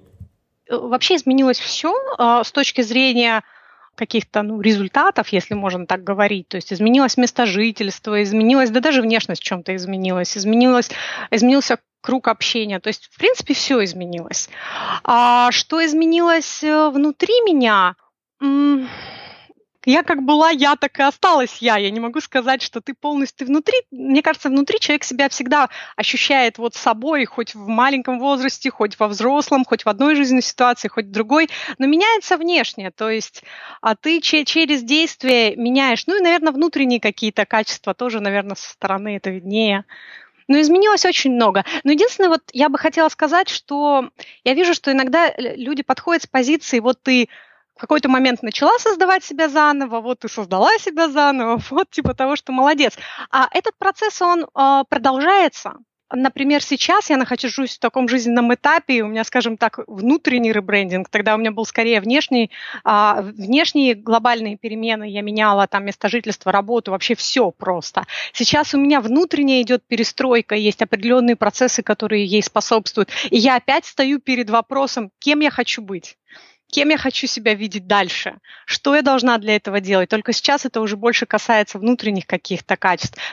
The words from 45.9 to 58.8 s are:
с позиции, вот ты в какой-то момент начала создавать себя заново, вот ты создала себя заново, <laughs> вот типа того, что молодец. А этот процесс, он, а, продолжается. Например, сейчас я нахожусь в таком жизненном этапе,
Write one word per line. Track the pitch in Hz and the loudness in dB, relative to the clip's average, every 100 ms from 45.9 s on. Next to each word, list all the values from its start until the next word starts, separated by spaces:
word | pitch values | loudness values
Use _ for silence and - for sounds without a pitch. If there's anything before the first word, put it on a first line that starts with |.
| 254 - 339 | -4 0 -2
с | - | 0
позиции, | 269 254 311 - 240 | 0 2 0 0 -2
вот | 226 254 | 0 -2
ты | - 254 233 - - _ _ _ | 0 2 0 -4 -20 _ _ _
в | |
какой-то | - 302 262 | -2 0 2
момент | 262 262 240 | 2 2 0
начала | 226 - 294 480 | -6 0 2 2
создавать | 453 359 359 370 | 2 2 2 2
себя | - 285 311 | -2 -4 0
заново, | 285 302 285 269 226 | 2 2 2 -2 -6
вот | 226 254 | -6 -6
ты | 226 | -8
создала | 247 190 190 269 440 | -10 -4 2 4 2
себя | - 311 330 | 0 -2 0
заново, | 277 285 269 226 233 - | 2 2 2 0 -2 -2
<laughs> | |
вот | 277 392 | -2 -2
типа | - 269 - | -2 -4 -2
того, | 262 294 | -2 -2
что | - | -4
молодец. | 262 277 302 247 - - - - | 2 2 4 0 -2 -12 -16 -4
А | 262 262 | 0 2
этот | - 453 - | 0 -4 -2
процесс, | 392 - 440 - | -4 -2 -4 0
он, | 349 349 302 - | 0 0 -2 0
а, | 277 277 269 | 4 4 2
продолжается. | 247 247 262 311 392 330 - - - _ _ _ | 0 0 2 2 4 2 0 -12 -16 _ _ _
Например, | 254 262 - 277 285 | -2 -2 0 0 0
сейчас | - 277 - 381 - | -2 -2 0 0 2
я | 277 | 0
нахожусь | 247 247 247 240 262 - | 0 -4 -6 -6 -6 -4
в | |
таком | 240 269 247 | -4 0 0
жизненном | 254 233 240 240 | 0 0 2 2
этапе, | 247 285 330 | 2 2 2